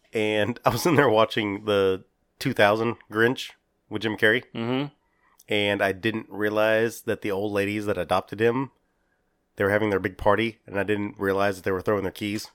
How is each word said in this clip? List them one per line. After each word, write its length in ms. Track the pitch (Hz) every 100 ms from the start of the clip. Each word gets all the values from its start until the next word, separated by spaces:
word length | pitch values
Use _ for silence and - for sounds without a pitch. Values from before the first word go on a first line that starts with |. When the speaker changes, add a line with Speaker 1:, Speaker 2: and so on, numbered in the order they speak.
| _
Speaker 1:
and 480 | 113 107 107 104 120
<laughs> 20 |
I 40 | -
was 160 | 117 175
in 80 |
there 140 | 143 139
watching 540 | 107 110 - 104 101
the 400 | 107 101 98 92 - _ _ _
two 140 | 139
thousand 440 | 120 104 110 113 110 _
Grinch 400 | 107 117 131 - - _ _ _
with 140 | 107
Jim 140 | 110 104
Carrey, 280 | 110 117 -
Speaker 2:
Mm-hmm. 320 | 120 117 127 147 - _ _ _ _ -
Speaker 1:
and 340 | 107 101 101
I 80 | 98
didn't 340 | 95 110 110 110
realize 720 | 98 104 104 110 110 113 -
that 200 | - 104
the 100 | 107
old 180 | 98 104
ladies 340 | 101 101 107 104
that 120 | 92
adopted 420 | 82 92 - 101
him, 300 | 117 120 135 - _ _ _ _ _ _ _ -
they 80 |
were 60 | 101
having 200 | 104 107
their 80 | 98
big 180 | 95 92
party, 400 | 107 101 113 - -
and 120 | 101
I 60 |
didn't 320 | 98 104 101 -
realize 380 | 98 95 101 92
that 80 |
they 80 | 95
were 100 | 95
throwing 220 | 90 104
their 80 | 95
keys 360 | - 104 104 -